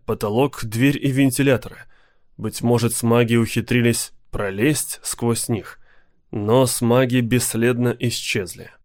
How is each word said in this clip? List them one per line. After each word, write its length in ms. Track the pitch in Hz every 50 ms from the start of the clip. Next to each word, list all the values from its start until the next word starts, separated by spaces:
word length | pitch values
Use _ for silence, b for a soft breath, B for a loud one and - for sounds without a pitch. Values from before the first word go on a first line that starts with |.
| _
потолок, 580 | - 107 - 110 104 104 120 139 143 - - 117
дверь 340 | 107 107 113 131 139 147 - -
и 60 | 143
вентиляторы. 680 | 127 139 139 131 123 - 135 139 123 - - - - - - - - _ _ _ _ _ _ _ _
Быть 260 | - 107 110 - -
может, 320 | 139 120 120 117 120 113 -
смаги 400 | - 120 113 117 120 120 110 117
ухитрились 800 | 117 113 110 - 117 - - 123 123 117 117 117 - - - - - _ _
пролезть 720 | - 117 104 98 95 101 120 156 147 - - - - -
сквозь 460 | - - - - 120 117 113 - - -
них. 320 | 117 95 - - - - - - _ - _ _ _ _ _ _
Но 360 | - 107 101 107 120 131 127
смаги 540 | 123 - - 123 113 120 131 131 120 127 127
бесследно 760 | 120 107 123 120 - - - 113 117 123 120 120 123 120 - -
исчезли. 720 | 127 117 - - - - - 110 92 85 - - - - - _